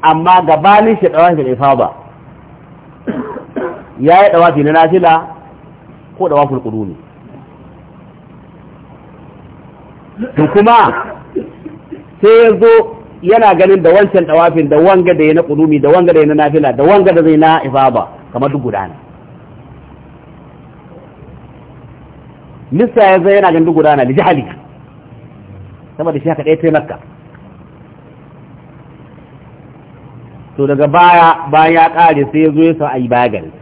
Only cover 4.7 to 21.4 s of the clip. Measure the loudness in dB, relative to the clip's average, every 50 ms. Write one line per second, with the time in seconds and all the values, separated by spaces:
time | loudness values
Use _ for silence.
4.7 | 0 0 0 2 0 0 2 2 0 0 -2 -8 -18 -20 -20 -20 -20 -20 -20 -20
5.7 | -20 -20 -20 -20 -20 -20 -20 -20 -10 -8 -6 -2 0 -2 -2 -2 -4 -8 -8 -8
6.7 | -10 -8 -10 -10 -12 -18 -20 -20 -20 -20 -20 -20 -20 -20 -20 -20 -20 -20 -20 -20
7.7 | -20 -20 -20 -20 -20 -20 -20 -20 -20 -20 -20 -20 -20 -20 -20 -20 -20 -20 -20 -20
8.7 | -20 -20 -20 -20 -20 -20 -20 -20 -20 -20 -20 -20 -20 -20 -20 -20 -20 -20 -20 -20
9.7 | -20 -20 -20 -20 -20 -20 -20 -20 -14 -12 -12 -10 -4 -4 -4 0 2 2 2 4
10.7 | 4 4 2 2 -2 -6 -10 -12 -14 -18 -20 -12 -12 -12 -12 -12 -18 -20 -20 -20
11.7 | -20 -20 -20 -20 -20 -20 -20 -20 -12 -2 2 4 4 4 4 4 2 2 2 4
12.7 | 4 4 2 0 -8 -18 -20 -20 -20 -12 -4 0 0 2 4 2 2 2 2 2
13.7 | 2 2 2 2 2 2 2 2 0 -2 -2 0 0 0 2 2 0 -2 -2 0
14.7 | 0 2 2 4 2 2 2 0 0 0 0 0 0 0 -2 -2 -2 -2 0 0
15.7 | 0 0 0 2 2 2 2 2 2 2 2 2 2 0 0 0 0 0 -2 -2
16.7 | -2 0 2 2 2 4 2 2 2 2 2 2 2 2 2 2 2 0 -2 -4
17.7 | -2 0 0 0 0 -2 -6 -6 -14 -20 -20 -14 -8 -6 -6 -4 -4 -6 -8 -6
18.7 | -6 -8 -8 -10 -14 -20 -20 -20 -20 -20 -20 -20 -20 -20 -20 -20 -20 -20 -20 -20
19.7 | -20 -20 -20 -20 -20 -20 -20 -20 -20 -20 -20 -20 -20 -20 -20 -20 -20 -20 -20 -20
20.7 | -20 -20 -20 -20 -20 -20 -20 -20 -20 -20 -20 -20 -20 -20